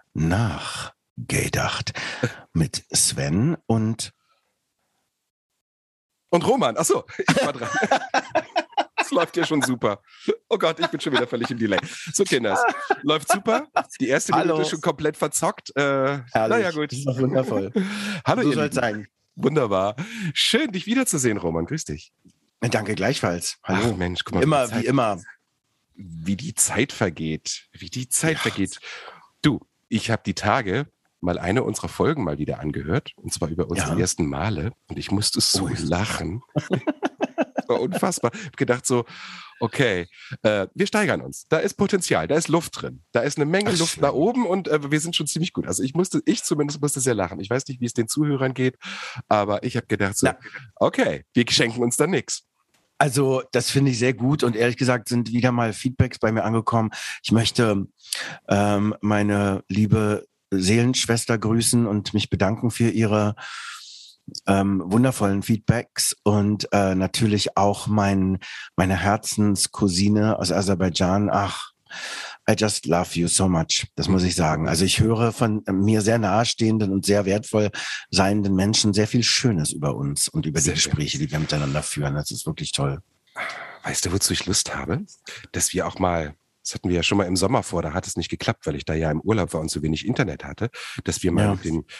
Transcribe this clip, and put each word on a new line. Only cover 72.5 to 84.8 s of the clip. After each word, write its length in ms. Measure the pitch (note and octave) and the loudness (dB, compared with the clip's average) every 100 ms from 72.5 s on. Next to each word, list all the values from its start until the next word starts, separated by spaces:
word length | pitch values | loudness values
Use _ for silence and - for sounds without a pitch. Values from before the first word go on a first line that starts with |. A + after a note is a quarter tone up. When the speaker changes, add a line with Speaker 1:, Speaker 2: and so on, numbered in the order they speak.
| - | 2
Speaker 1:
just 280 | G#2+ - | 2 0
love 240 | D2+ E2+ F2+ E2+ | 0 0 0 0
you 80 | E2+ | 0
so 200 | - F#2+ | 2 4
much. 380 | E2+ D#2+ - - | 2 2 -2 -2
Das 120 | - - | -4 0
muss 160 | F#2+ | 2
ich 120 | F2+ | 2
sagen. 320 | F2 D#2 D#2 D#2+ | 2 0 0 0
Also 180 | E2 | 2
ich 140 | F#2+ - | 2 4
höre 320 | A2 A2+ A#2 | 2 4 2
von 320 | - A2+ G#2+ - | 2 0 0 0
mir 300 | F#2+ G#2 A2 | 2 4 4
sehr 180 | G2+ A#2 | 4 2
nahestehenden 720 | G2+ G#2 A#2+ - A2+ A2 G2 | 2 2 2 2 2 2 2
und 140 | G2 | 0
sehr 200 | G2 G2+ | 2 2
wertvoll 460 | F#2+ G#2 - G#2+ G#2 - - - - | 4 0 0 0 0 -2 -8 -10 -2
seienden 440 | G2+ F#2+ G#2 G2 | 2 4 2 2
Menschen 380 | F#2+ G2+ A2 G#2+ | 2 2 2 2
sehr 140 | G2 G#2 | 2 2
viel 160 | B2 | 2
Schönes 480 | A2+ - B2+ F2 D2 | 2 2 2 0 -2
über 240 | - D2 | -2 -4
uns 320 | A1+ C#2+ C#2+ - | -4 -4 -2 -2
und 180 | D#2+ | -2
über 140 | D#2 D#2 | -2 0
die 60 | |
Speaker 2:
Sehr 100 | D#2 | 0
schön. 160 | D#2 - | 0 0
Speaker 1:
Gespräche, 260 | D2+ C#2+ C#2 | 0 -2 -2
die 120 | D2+ | -2
wir 80 | D#2 | -2
miteinander 440 | D2+ D2 C#2 D2 | -2 -2 -2 -2
führen. 320 | - D3+ C#2+ | -4 -4 -2
Das 160 | D3 - | -4 -6
ist 140 | A#2+ | -8
wirklich 260 | D#3+ D#3 D3+ | -8 -8 -6
toll. 280 | - C#3+ C#3 _ _ _ - - - - - | -2 -2 -4 _ _ _ -12 -10 -10 -16 -10
Speaker 2:
Weißt 220 | - - | -6 -4
du, 60 | F2+ | -2
wozu 200 | F#2+ - | 0 0
ich 120 | F2+ | -2
Lust 300 | - E2+ - | -2 -2 -2
habe? 300 | C#2+ | -6